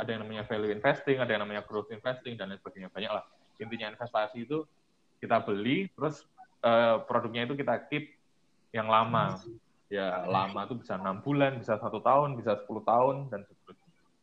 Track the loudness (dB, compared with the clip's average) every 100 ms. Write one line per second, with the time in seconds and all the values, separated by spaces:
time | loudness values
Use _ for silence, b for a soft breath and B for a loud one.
0 | -4 -6 -6 -8 -4 -2 0 0 0 0
1 | 0 0 2 0 -2 -6 -4 -6 -6 -6
2 | -6 -6 -8 -8 -8 -10 -14 -14 -12 -8
3 | -4 -4 -6 _ _ -14 -10 -8 -10 -10
4 | -4 -2 -2 -4 -6 -6 -6 _ _ _
5 | _ _ 0 0 2 -2 0 0 -2 -4
6 | -4 -4 -14 -20 -20 _ 4 6 6 4
7 | 2 0 0 -2 -4 -2 0 -2 -2 -6
8 | -6 _ _ _ _ _ _ -4 4 6
9 | 6 4 2 -2 -10 -18 _ _ _ -2
10 | -2 -2 0 0 0 -2 -6 -8 -6 -4
11 | -4 -4 0 4 2 2 -2 -2 -2 0
12 | 4 4 4 -2 -2 -2 -4 -4 2 4
13 | 4 2 -6 -10 -12 _ -20 -20 _ _
14 | _ _